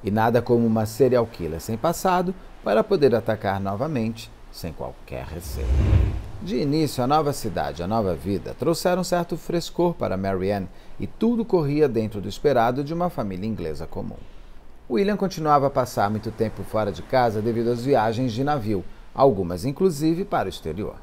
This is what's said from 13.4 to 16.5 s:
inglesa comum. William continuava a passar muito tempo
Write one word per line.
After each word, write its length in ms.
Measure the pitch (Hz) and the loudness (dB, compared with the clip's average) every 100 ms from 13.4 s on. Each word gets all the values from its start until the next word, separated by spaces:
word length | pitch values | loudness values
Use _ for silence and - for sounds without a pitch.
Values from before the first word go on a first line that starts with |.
| 107 | -4
inglesa 400 | 98 82 76 80 | -4 -4 -6 -8
comum. 320 | - - - - - - - - - - | -8 -8 -10 -14 -16 -16 -16 -16 -18 -2
William 260 | 233 196 208 | 2 2 2
continuava 520 | 190 170 156 147 139 | -2 0 4 6 6
a 20 | |
passar 400 | 135 123 - 104 | 2 0 2 0
muito 220 | 107 117 | 0 -4
tempo 320 | - 110 | -2 -2